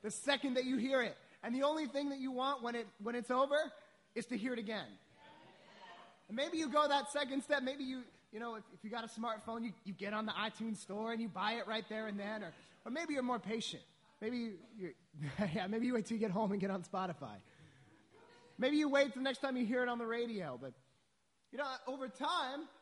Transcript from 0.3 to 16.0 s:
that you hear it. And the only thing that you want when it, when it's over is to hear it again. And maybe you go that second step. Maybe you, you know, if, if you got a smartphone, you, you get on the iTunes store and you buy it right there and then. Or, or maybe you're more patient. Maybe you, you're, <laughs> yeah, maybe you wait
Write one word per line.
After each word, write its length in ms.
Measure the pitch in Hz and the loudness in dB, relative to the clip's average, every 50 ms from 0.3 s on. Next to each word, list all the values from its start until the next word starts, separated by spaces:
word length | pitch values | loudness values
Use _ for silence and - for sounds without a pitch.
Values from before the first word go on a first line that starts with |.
| 285 254 - 277 247 | 2 4 4 2 2
that 100 | 254 254 | 2 2
you 120 | 254 262 254 | 2 2 2
hear 240 | 214 269 269 262 | 2 4 4 4
it. 140 | 240 202 - - - - - - - | 4 2 -2 -8 -16 -20 -20 -10 -6
And 120 | 214 233 | -2 0
the 80 | 262 277 | 2 4
only 240 | 294 302 311 311 247 | 4 4 2 -2 -2
thing 220 | 277 277 285 285 | -2 0 0 0
that 100 | 277 269 | -2 -2
you 120 | 262 262 | -4 -4
want 300 | 262 247 254 269 285 262 | -2 0 0 0 0 0
when 140 | 233 240 240 | -2 -4 -4
it, 120 | 233 226 208 - - | -4 -6 -6 -10 -8
when 140 | 208 226 240 | -6 -4 -2
it's 160 | 240 226 - | -2 -2 0
over 260 | 254 254 269 277 285 302 320 294 - - - - - - _ _ _ | 4 4 4 6 4 2 2 2 -4 -12 -20 -20 -20 -20 _ _ _
is 100 | - - - | -6 -4 -2
to 100 | 247 214 | -2 -2
hear 160 | 196 262 247 | 0 0 -2
it 60 | 226 | -2
again. 280 | 214 196 226 202 156 110 101 92 - - - - - - - - - - - - - - - - - - - - - - - - - - | -2 -2 -4 -4 -4 -8 -12 -18 -20 -20 -20 -20 -20 -20 -20 -20 -20 -20 -20 -20 -20 -20 -20 -20 -18 -18 -18 -18 -20 -20 -20 -20 -14 -6
And 80 | 208 | 0
maybe 220 | 233 285 339 339 320 | 0 2 2 4 2
you 120 | 320 277 | 2 6
go 180 | 226 294 302 285 | 6 6 8 8
that 240 | 277 285 277 285 | 8 6 4 2
second 320 | - 285 285 247 269 277 - | 2 0 2 2 2 0 2
step. 200 | - 294 285 262 | 4 2 4 4
Maybe 220 | 262 277 285 277 | 0 -2 -2 -2
you, 180 | 254 262 254 247 - - - _ _ | -4 -4 -4 -6 -10 -16 -20 _ _
you 80 | - 214 | -8 -6
know, 160 | 233 240 226 | -6 -4 -6
if, 80 | 214 208 - - | -8 -10 -14 -18
if 100 | 175 - | -12 -8
you 60 | 214 | -6
got 160 | 208 240 226 | -4 -4 -4
a 140 | 220 - - | -6 -6 -2
smartphone, 440 | 226 233 220 214 214 226 226 233 226 | -2 0 -2 -2 -4 -6 -4 -2 -2
you, 80 | 240 190 - - | -4 -4 -6 -8
you 80 | 202 196 | -10 -6
get 200 | - 196 202 214 | -4 -4 -2 0
on 120 | 214 220 | 0 0
the 80 | 214 - | 0 0
iTunes 440 | 175 208 220 208 - 220 226 220 180 | 0 -2 -2 -2 -2 -2 -2 -2 -4
store 360 | - - 185 208 220 226 233 | -6 -6 -4 -4 -2 -2 0
and 80 | 226 | 0
you 80 | 226 220 | -2 -2
buy 240 | 165 185 190 214 226 | -2 0 0 0 2
it 140 | 233 202 185 | 0 -2 -2
right 180 | 220 220 220 - | -2 -2 -2 -2
there 200 | 214 220 220 220 | -4 -4 -2 -2
and 120 | 202 202 | -4 -4
then. 240 | 202 202 220 214 208 | -4 -4 -4 -4 -6
Or, 100 | 165 - - - - - - - | -8 -10 -14 -20 -20 -20 -14 -8
or 60 | 233 | -6
maybe 220 | 233 311 339 320 294 | -4 -4 -2 0 0
you're 100 | 277 247 | 0 2
more 160 | 247 247 226 | 2 0 0
patient. 440 | - 190 226 233 - - - - - - - _ _ - - - | 0 -2 -2 -2 -2 -4 -6 -8 -10 -16 -20 _ _ -20 -14 -6
Maybe 160 | 208 220 247 240 | -6 -4 -2 -2
you, 160 | 233 226 202 170 - - - 220 | -2 -4 -6 -10 -14 -16 -12 -8
you're, 140 | 185 170 - _ - _ - 151 | -8 -8 -8 _ -20 _ -10 -6
<laughs> 340 | 151 143 - - 208 190 151 | -6 -4 0 0 0 2 2
yeah, 120 | 220 190 196 | 0 0 0
maybe 200 | 214 226 233 247 | 0 2 2 2
you 60 | 254 | 2
wait 120 | 226 | 2